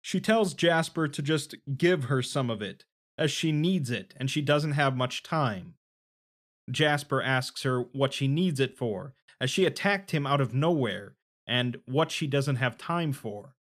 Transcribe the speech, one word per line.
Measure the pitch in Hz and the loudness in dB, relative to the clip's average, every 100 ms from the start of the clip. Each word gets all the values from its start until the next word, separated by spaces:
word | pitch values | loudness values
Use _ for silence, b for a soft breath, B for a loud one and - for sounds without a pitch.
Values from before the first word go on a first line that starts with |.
She | - 185 | -4 -4
tells | 185 226 202 | 2 2 2
Jasper | 139 170 165 160 - 156 | 2 2 4 0 -2 -4
to | 147 | -2
just | 143 156 - - - 135 | -2 -2 -2 -14 -8 0
give | 170 180 | 2 2
her | 127 135 | 2 -2
some | 127 147 123 | 0 -2 -2
of | 110 | -2
it, | 101 98 _ _ _ - | -6 -10 _ _ _ -2
as | 156 | -2
she | - 165 | 0 0
needs | 151 165 185 131 | 2 2 0 0
it | 113 92 - | -4 -8 -6
and | 135 | -4
she | 151 | -2
doesn't | 143 147 151 | 2 2 2
have | 143 139 127 | 0 0 2
much | 127 - | -2 -4
time. | - 160 135 98 92 - _ _ _ _ _ _ _ _ - | -4 -2 0 -2 -10 -20 _ _ _ _ _ _ _ _ -10
Jasper | 127 151 147 139 135 | 2 4 2 0 -2
asks | 117 131 127 - | 2 0 -2 -4
her | 135 127 120 | -2 0 -2
what | 139 135 | -2 -2
she | - 135 | 0 0
needs | 147 185 139 | 2 2 2
it | 131 - | -2 0
for, | 120 98 95 - b b | -4 -4 -8 -16 b b
as | 127 | -2
she | - | 2
attacked | 180 - 202 202 196 | 2 2 0 0 -2
him | 160 143 | -2 2
out | 139 | 2
of | 131 | 2
nowhere, | 120 160 170 120 95 - _ _ _ - | 2 2 2 0 -2 -10 _ _ _ -4
and | 120 123 120 - | 0 0 -4 -4
what | 131 156 | 0 0
she | - 156 | 0 0
doesn't | 143 139 127 | 0 0 0
have | 127 - | 0 -4
time | - 170 160 | -4 -2 -2
for. | 135 113 104 98 _ | -4 -8 -10 -14 _